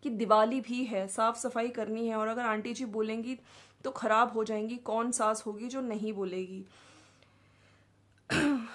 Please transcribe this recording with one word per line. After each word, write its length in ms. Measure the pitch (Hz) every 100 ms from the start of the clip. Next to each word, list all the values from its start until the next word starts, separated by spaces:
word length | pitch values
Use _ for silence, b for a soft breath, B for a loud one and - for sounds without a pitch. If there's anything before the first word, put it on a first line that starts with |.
कि 60 | 285
दिवाली 520 | 214 208 214 226 262
भी 220 | 233 247
है, 240 | 247 202 196
साफ 300 | - 226 233
सफाई 320 | 247 233 240
करनी 380 | 240 214 220 233
है, 80 | 220
और 120 | 214
अगर 140 | 233
आंटी 320 | 233 214 240
जी 120 | 233 254
बोलेंगी 540 | 214 220 226 233 262 B B B _
तो 80 | 262
खराब 420 | - 240 220 233
हो 100 | 220
जाएंगी, 340 | 220 214 220 240
कौन 340 | - 220 240
सास 340 | 240 214 220 220
होगी 220 | 208 240
जो 140 | 262
नहीं 320 | 247 214 214
बोलेगी? 520 | 196 190 185 185 190 190 b b b b b b b b b b b b _ _ _ -
<clears throat> 360 | 339 294 269 226